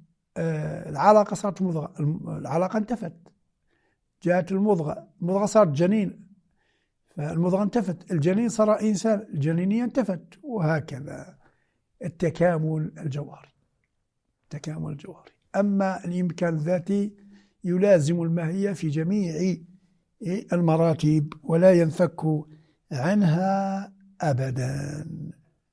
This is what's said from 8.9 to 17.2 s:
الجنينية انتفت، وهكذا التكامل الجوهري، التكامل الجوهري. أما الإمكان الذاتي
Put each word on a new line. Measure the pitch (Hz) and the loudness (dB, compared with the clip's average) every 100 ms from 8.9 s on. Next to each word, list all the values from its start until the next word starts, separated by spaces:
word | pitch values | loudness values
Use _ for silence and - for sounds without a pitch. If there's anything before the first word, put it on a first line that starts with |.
| 190 226 208 220 | 0 0 -2 -2
الجنينية | 151 151 165 185 220 | -4 -2 0 0 0
انتفت، | 247 277 196 170 - - | 0 -2 -2 -6 -10 -18
وهكذا | 294 220 160 160 - 131 143 - - - _ _ _ _ _ _ 175 | -10 -2 0 0 -4 -12 -12 -14 -16 -20 _ _ _ _ _ _ -12
التكامل | - 165 - 175 160 156 156 156 - | -4 -4 2 2 2 0 -2 -4 -6
الجوهري، | 156 143 139 - - _ _ _ _ _ _ _ _ _ | -6 -6 -8 -16 -20 _ _ _ _ _ _ _ _ _
التكامل | _ 147 156 160 156 | _ -12 -10 -8 -10
الجوهري. | 147 190 - - _ _ 196 | -10 -14 -20 -20 _ _ 0
أما | 202 196 190 185 175 | 2 2 0 -2 -4
الإمكان | 180 180 - 175 | -2 -2 0 -2
الذاتي | 156 160 180 175 202 208 - | 0 -2 -2 0 -2 -2 -8